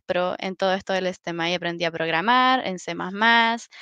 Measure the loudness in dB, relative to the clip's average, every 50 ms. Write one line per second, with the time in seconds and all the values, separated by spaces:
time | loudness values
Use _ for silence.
0 | -4 -4 -2 -2 -2 -2 -4 -4 -6 -8 -4 -2 0 0 0 0 -2 -2 -2 -2
1 | -2 -4 -6 -6 _ -8 -6 -4 -2 -2 -2 -2 -4 -6 -4 -2 -4 -4 -2 -2
2 | -2 0 0 0 2 4 4 4 6 4 4 2 0 -2 -6 -6 -6 -8 -6 -6
3 | -6 -6 -2 2 4 4 6 6 4 4 0 -2 -6 -14 -20 -20